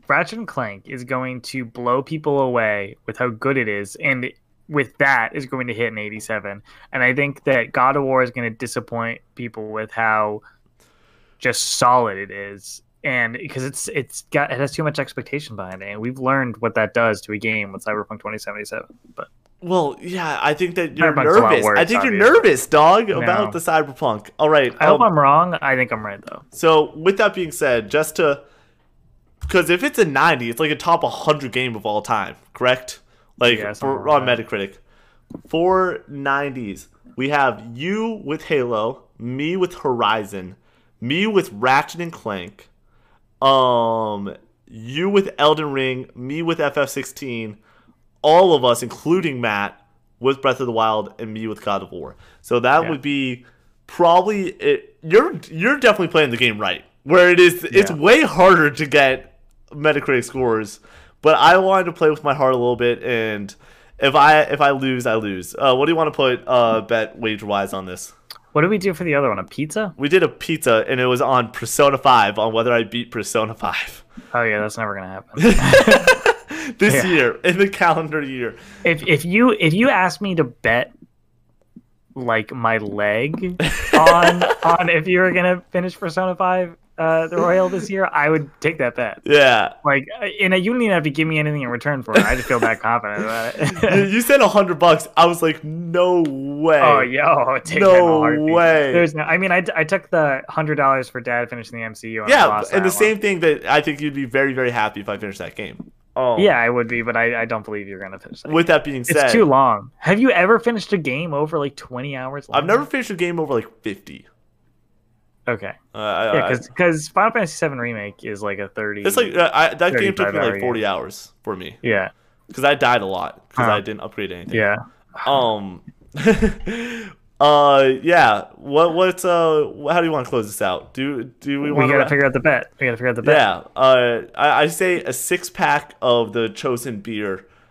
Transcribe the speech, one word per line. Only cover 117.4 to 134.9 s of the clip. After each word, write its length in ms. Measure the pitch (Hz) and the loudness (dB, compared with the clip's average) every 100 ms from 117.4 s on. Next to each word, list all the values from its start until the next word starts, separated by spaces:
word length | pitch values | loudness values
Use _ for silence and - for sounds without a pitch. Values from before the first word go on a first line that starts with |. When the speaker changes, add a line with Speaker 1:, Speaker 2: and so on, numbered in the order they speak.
| 175 - | -6 -4
Speaker 1:
seven 220 | 160 135 | -6 -4
Remake 460 | 120 113 104 - | -8 -8 -12 -14
is, 180 | 113 101 | -12 -8
like, 160 | 104 98 | -8 -8
a 100 | 98 | -8
thirty, 320 | - 107 104 | -8 -8 -6
Speaker 2:
It's 140 | 139 202 | -4 -2
like, 180 | 233 | -2
uh, 160 | - 170 | 0 0
I, 180 | 135 160 | 2 0
that 220 | 147 175 131 | 0 0 0
game 160 | 98 | -2
took 120 | 95 101 | -2 -4
Speaker 1:
thirty-five 60 | |
Speaker 2:
me, 40 | 101 | -2
Speaker 1:
hour 120 | 98 | -2
Speaker 2:
like, 80 | 101 | -2
forty 200 | 123 117 | -4 -2
Speaker 1:
game. 80 | 104 | -2
Speaker 2:
hours 420 | 92 69 - - _ | -4 -6 -14 -20 _
for 120 | - 95 | -12 -10
me. 220 | 90 - | -12 -10
Speaker 1:
Yeah. 300 | 120 104 92 - _ _ _ | -4 -2 -2 -10 _ _ _
Speaker 2:
'Cause 100 | - | -2
I 100 | 139 | 0
died 260 | 143 127 123 | 2 2 0
a 60 | 98 | 0
lot 400 | 95 85 - _ | -6 -8 -12 _
'cause 160 | - | -2
Speaker 1:
Huh. 80 | 117 | 0
Speaker 2:
I 80 | 104 | 0
didn't 220 | 101 107 | -4 -10
upgrade 300 | 104 - 98 | -12 -10 -10
anything. 220 | 90 98 | -12 -6
Speaker 1:
Yeah. 220 | 113 104 107 - _ _ - - | -2 0 -2 -6 _ _ -8 -2
Speaker 2:
Um, 540 | 139 120 107 98 90 - - _ | 0 0 -2 -8 -16 -20 -20 _
<laughs> 60 | 147 147 220 220 - - 233 240 233 208 - _ _ | -2 0 2 0 -2 -8 -8 -10 -12 -14 -20 _ _
uh, 520 | 147 147 143 139 135 131 | 4 6 6 6 4 2
yeah. 420 | 151 175 131 101 - - | 2 4 6 4 -2 -14
What, 380 | 139 143 170 | -4 2 2
what's, 300 | 165 185 180 | 2 0 0
uh, 400 | 180 175 165 156 | 0 2 2 2
wh-, 280 | 139 - 143 | 0 -4 -2
how 80 | 175 | 0
do 60 | 165 | 0
you 60 | |
wanna 160 | 151 123 | -2 -2
close 180 | 127 107 | -4 -4
this 160 | 104 | -4
out? 320 | 98 90 - | -4 -4 -8
Do, 300 | - 135 139 127 - | -8 -6 -6 -10 -12
do 200 | 139 139 | -6 -4
we 100 | 147 | -2
Speaker 1:
We 20 | |
Speaker 2:
wanna 160 | 143 131 | 0 2
Speaker 1:
gotta 100 | 139 | 2
Speaker 2:
ra- 40 | 135 | 2
Speaker 1:
figure 180 | 143 139 | 2 0
out 60 | |
the 80 | 131 | 2
bet. 320 | 143 127 - _ | 0 0 -2 _
We 80 | 131 | -4
gotta 100 | 117 | -2
figure 120 | 123 | -4
out 80 | 117 | -2
the 60 | |
bet. 140 | 120 151 | 2 4
Speaker 2:
Yeah. 260 | 110 87 - | 4 0 -6
Uh, 480 | - 131 131 120 117 - | 0 4 6 4 0 -4
I, 280 | - 147 131 | -2 2 2
I 40 | 151 | 0
say 340 | 160 185 | 0 -2